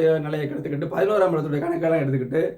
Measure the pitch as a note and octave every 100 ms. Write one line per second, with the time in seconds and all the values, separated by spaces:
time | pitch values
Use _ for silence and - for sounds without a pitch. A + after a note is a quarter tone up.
0 | D#3+ D#3+ D3+ D3+ D3 D3 D#3 C#3+ E3 E3
1 | G3 G#3 F#3 D#3+ D3 D3 D#3 E3+ E3 D#3+
2 | C3+ C3 A#2+ D#3 E3